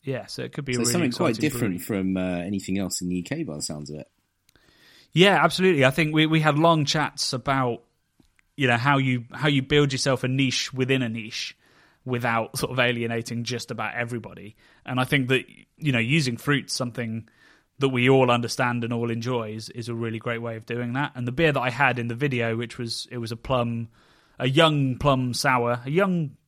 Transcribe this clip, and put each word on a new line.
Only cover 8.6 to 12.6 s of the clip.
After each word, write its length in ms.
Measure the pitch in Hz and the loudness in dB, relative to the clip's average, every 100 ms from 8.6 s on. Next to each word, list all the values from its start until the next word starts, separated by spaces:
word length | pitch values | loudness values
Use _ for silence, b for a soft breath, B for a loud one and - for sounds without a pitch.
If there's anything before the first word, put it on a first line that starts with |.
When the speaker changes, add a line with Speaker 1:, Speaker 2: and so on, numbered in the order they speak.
| 131 | 2
Speaker 1:
know, 100 | 120 | 2
how 220 | 127 143 | 4 2
you, 260 | 135 123 117 | 2 -2 -4
how 160 | - 151 | -2 0
you 120 | 143 | 0
build 300 | 131 147 143 | 2 4 4
yourself 320 | 131 143 127 | 2 0 0
a 40 | 127 | 0
niche 440 | 131 135 - - | 0 0 0 -6
within 280 | 131 131 135 | -2 0 0
a 80 | 120 | 0
niche 480 | 113 107 - - - b b b b - | -6 -8 -10 -10 -14 b b b b -6
without 520 | 123 120 117 113 | -2 0 0 -2
sort 140 | 127 | -4